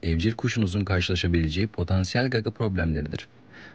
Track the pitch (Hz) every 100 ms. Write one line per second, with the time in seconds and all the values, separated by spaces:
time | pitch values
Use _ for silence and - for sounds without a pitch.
0 | 85 82 101 113 120 117 101 101 95 92
1 | - 90 90 85 80 82 107 - 87 95
2 | 92 120 127 120 107 - 113 92 82 73
3 | 73 - - - - - -